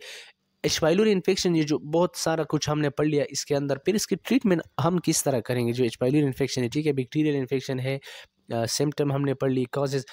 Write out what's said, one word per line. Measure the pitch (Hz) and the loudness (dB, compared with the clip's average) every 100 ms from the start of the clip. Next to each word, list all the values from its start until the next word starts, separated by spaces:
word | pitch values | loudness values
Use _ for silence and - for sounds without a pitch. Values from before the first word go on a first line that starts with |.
| - - - _ _ _ 156 | -4 -18 -20 _ _ _ -4
H | - | 0
pylori | 160 180 220 | 2 4 4
इन्फेक्शन, | 190 175 196 185 170 | 2 2 2 2 2
ये | |
जो | 151 151 | 2 0
बहुत | 147 165 175 - | 0 2 2 0
सारा | 170 160 | -2 -2
कुछ | 151 151 - | -2 -2 0
हमने | 151 147 | 0 0
पढ़ | - 151 | 0 0
लिया | 143 131 | 0 0
इसके | 139 - 143 | -4 -2 -2
अंदर, | 143 135 | 0 -2
फिर | - 202 | 0 0
इसकी | - 190 | -2 -4
ट्रीटमेंट | - 262 202 175 - - | 0 2 4 0 -2 -2
हम | 165 180 | 0 2
किस | 160 156 | 0 0
तरह | 147 127 | 0 -2
करेंगे। | - 123 120 | -2 -2 0
जो | 120 117 | 0 -2
H | |
pylori | - 127 151 | 0 2 2
इन्फेक्शन | 143 127 135 - | 2 0 -2 0
है, | 120 | -2
ठीक | 147 151 | 0 0
है, | |
बैक्टीरियल | 135 123 151 151 143 | -2 -2 0 0 0
इन्फेक्शन | 127 135 - 131 | -2 -4 -2 -4
है, | 131 135 - - - _ - | -4 -6 -8 -20 -20 _ -6
अ, | 117 113 | -2 -2
सिम्टम | - 147 147 143 | 0 0 0 -2
हमने | 139 139 | 0 -2
पढ़ | 131 135 | 0 0
ली, | 131 123 | 0 -2
कॉजेज। | 143 139 135 120 | -2 -2 -4 -6